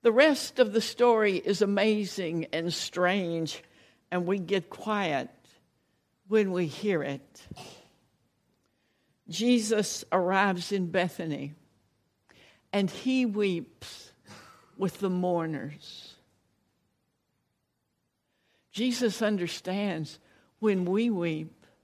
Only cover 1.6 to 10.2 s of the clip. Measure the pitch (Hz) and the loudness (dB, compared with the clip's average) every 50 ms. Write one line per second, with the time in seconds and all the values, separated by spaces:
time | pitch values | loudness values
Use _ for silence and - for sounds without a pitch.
1.6 | 214 196 202 202 202 220 214 214 208 180 - - 185 160 165 170 160 - - 160 | 2 2 2 2 4 2 2 2 0 -4 -4 -6 -4 -4 -2 -4 -4 -4 -4 -4
2.6 | 165 175 165 - - - - 175 180 175 185 202 185 170 170 165 160 151 - - | -2 -2 -4 -4 -6 -6 -2 0 2 2 2 2 -2 -2 -2 -4 -4 -4 -6 -10
3.6 | - _ _ _ - _ _ _ _ _ - 180 175 170 196 202 180 165 196 190 | -14 _ _ _ -20 _ _ _ _ _ -4 -4 0 0 -2 -2 -2 -2 -2 -2
4.6 | - - - - - 214 214 208 196 170 147 135 127 - - _ _ _ _ _ | -2 -4 -14 -12 -6 -4 -2 -2 -2 -2 -2 -2 -4 -6 -12 _ _ _ _ _
5.6 | _ _ _ _ _ _ _ _ _ _ _ _ _ 190 208 220 208 190 185 180 | _ _ _ _ _ _ _ _ _ _ _ _ _ 0 2 2 2 4 2 0
6.6 | 180 156 135 - - 214 190 160 143 135 139 139 - _ _ - - - - - | -2 -2 -4 -4 -2 0 0 0 0 -2 -6 -8 -10 _ _ -20 -20 -20 -18 -18
7.6 | - - - - - _ _ _ _ _ _ _ _ _ _ _ _ _ _ _ | -18 -20 -20 -20 -20 _ _ _ _ _ _ _ _ _ _ _ _ _ _ _
8.6 | _ _ _ _ _ _ _ _ _ _ _ _ _ - 160 160 220 247 247 240 | _ _ _ _ _ _ _ _ _ _ _ _ _ -10 -6 0 4 4 4 4
9.6 | 214 208 226 208 202 - - - - - - 185 | 4 2 2 2 2 0 -4 -10 -6 -2 0 0